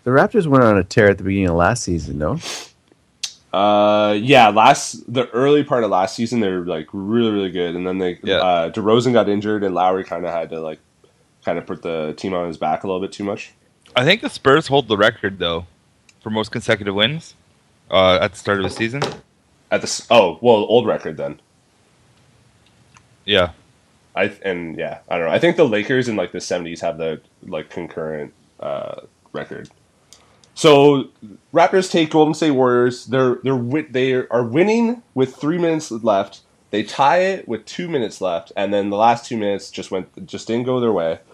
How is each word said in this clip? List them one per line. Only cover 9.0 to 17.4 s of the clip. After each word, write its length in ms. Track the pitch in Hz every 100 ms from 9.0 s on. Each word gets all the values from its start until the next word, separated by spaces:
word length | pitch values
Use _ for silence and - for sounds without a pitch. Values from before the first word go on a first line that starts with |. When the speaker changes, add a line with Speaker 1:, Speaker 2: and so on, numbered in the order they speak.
| 123
Speaker 2:
got 160 | 117 101
injured, 340 | 101 104 107
and 100 | 101
Lowry 300 | 87 92 95
kinda 260 | - 85 87
had 200 | 85 80
to, 100 | 80
like, 180 | 80 78 _ _ _ _ _ _
kinda 160 | - 85
put 200 | - 85
the 320 | 87 82 78 76
team 160 | 98
on 120 | 90 87
his 80 | 78
back 280 | 78 82
a 20 | 101
little 140 | 92
bit 120 | 95
too 120 | -
much. 280 | 101 110 - _ _ _ _ -
Speaker 3:
I 80 |
think 160 | 135 220
the 80 | 285
Spurs 380 | - 135 143 156
hold 200 | 139 113
the 80 | 104
record, 420 | 107 117 101 95
though, 280 | 87 85 87 _ _ _ _ _
for 80 | 110
most 200 | 110 107
consecutive 420 | 123 - 107 101
wins, 400 | 98 110 160 - _